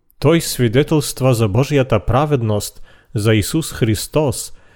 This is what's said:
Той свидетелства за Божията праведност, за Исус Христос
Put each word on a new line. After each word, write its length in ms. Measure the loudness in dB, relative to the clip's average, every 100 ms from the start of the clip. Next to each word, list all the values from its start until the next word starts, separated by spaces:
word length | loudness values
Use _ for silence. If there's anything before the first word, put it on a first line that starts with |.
| _ _
Той 220 | 2 2
свидетелства 920 | 0 -2 0 2 2 0 -2 0 0
за 140 | 2 2
Божията 520 | 0 0 0 2 0
праведност, 840 | 0 0 2 0 0 -2 -4 -12 -20 -20 _
за 200 | -2 2
Исус 380 | 2 2 -4 -4
Христос 800 | -2 -2 -2 -2 -2 -2 -4 -10 -16 _